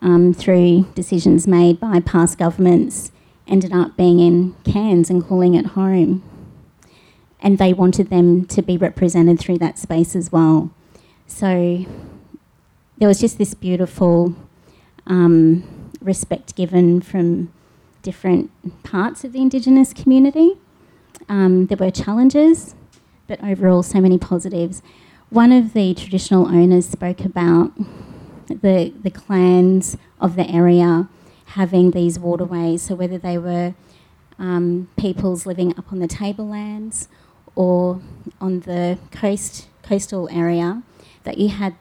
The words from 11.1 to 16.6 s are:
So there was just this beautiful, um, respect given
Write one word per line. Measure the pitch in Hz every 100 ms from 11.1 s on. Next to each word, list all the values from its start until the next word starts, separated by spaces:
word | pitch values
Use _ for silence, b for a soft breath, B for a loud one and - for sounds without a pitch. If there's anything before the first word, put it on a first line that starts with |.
| b b
So | - 196 180 175 175 185 B B B B - _ _ _ _ _ _
there | 214
was | 196
just | 226 -
this | 202
beautiful, | - 180 180 180 - 180 170 170 170 b b b b b b -
um, | 185 170 165 160 170 185 - - -
respect | 190 190 - 170 -
given | -